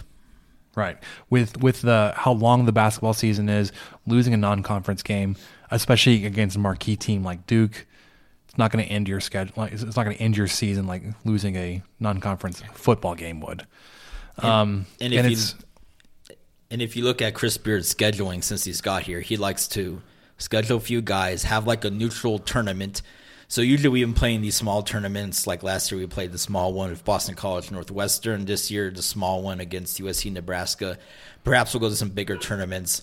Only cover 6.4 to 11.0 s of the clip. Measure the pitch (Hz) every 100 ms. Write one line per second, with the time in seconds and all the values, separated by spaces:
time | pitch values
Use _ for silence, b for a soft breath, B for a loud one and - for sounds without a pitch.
6.4 | 101 98 101 87 - 107 - 101 92 87
7.4 | - 113 110 - - b b b b b
8.4 | _ - 110 110 101 104 98 98 - 98
9.4 | 95 - 110 107 113 123 104 101 113 107
10.4 | 98 - 104 98 95 90